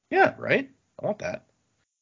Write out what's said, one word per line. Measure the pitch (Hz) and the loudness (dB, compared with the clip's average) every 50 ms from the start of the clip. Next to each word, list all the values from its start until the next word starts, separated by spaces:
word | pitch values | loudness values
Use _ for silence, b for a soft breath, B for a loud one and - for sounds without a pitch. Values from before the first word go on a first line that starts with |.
| _ - | _ -2
Yeah, | - 381 381 - - | 2 4 4 4 2
right? | - - - 151 240 277 - _ _ _ _ _ - | -2 -2 0 0 0 -2 -4 _ _ _ _ _ -8
I | - | -6
want | 165 - - | -6 -6 -6
that. | - 87 92 - _ _ _ _ _ _ _ _ _ _ _ _ | -6 -8 -8 -10 _ _ _ _ _ _ _ _ _ _ _ _